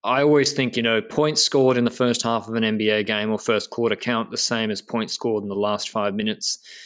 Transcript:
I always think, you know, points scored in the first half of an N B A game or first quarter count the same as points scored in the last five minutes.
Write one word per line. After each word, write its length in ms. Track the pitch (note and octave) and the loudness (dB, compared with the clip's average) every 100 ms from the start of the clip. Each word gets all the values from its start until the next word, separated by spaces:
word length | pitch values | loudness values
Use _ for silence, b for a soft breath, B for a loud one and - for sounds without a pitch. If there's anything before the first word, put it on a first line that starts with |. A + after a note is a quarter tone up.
I 180 | G#2 B2+ | -2 2
always 320 | D3 D3 C3+ | 4 4 4
think, 240 | - B2+ A#2+ | 0 -2 0
you 60 | |
know, 180 | A#2 A2+ | 2 2
points 400 | G#2+ - D3+ D3+ | 0 0 0 2
scored 360 | - C#3+ C3 B2 | 2 4 4 4
in 60 | |
the 60 | A#2+ | 2
first 320 | - B2 A#2 | 2 0 0
half 260 | A#2 A#2 G#2+ | 0 -2 -2
of 60 | |
an 100 | A2+ | -2
N 140 | A2+ G#2+ | 0 0
B 120 | G#2+ | 2
A 120 | G#2+ | 2
game 280 | G#2+ G#2+ G#2+ | 0 -2 -2
or 80 | A2 | -2
first 320 | - G#2+ - | 0 0 -2
quarter 240 | - A#2 G#2 | -2 -2 -2
count 340 | - A#2 A2+ | -2 -2 -2
the 80 | - | -4
same 320 | - A#2 A2 | -2 -2 -2
as 100 | G#2 | -4
points 340 | - A#2 G#2+ | -4 -4 -4
scored 280 | - A#2+ G#2+ | -4 -2 -2
in 80 | G2+ | -2
the 60 | G2 | -2
last 340 | G#2 G#2 - | -2 -2 -4
five 240 | A2+ G#2 | -2 -2
minutes. 460 | G2+ G#2+ - - - B B | -2 -4 -4 -6 -6 B B